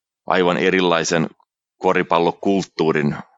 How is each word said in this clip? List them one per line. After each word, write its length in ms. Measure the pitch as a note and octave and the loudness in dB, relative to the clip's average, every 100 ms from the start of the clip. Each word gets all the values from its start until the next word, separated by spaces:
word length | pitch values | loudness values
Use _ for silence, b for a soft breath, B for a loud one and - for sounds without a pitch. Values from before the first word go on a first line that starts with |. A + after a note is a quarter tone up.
| _ _ - | _ _ -2
aivan 300 | F#2 F2 E2 | 0 2 0
erilaisen 680 | F#2 F#2 F2+ E2 D#2+ E2+ D#2+ _ _ _ _ - | 0 2 2 0 0 -2 -4 _ _ _ _ -4
koripallokulttuurin 1400 | F2+ F#2 E2+ E2+ F2 - G2+ G2 E2+ - D#2+ D2+ D2 - - | -2 0 0 0 0 -2 -2 -2 -2 -2 0 0 -2 -4 -12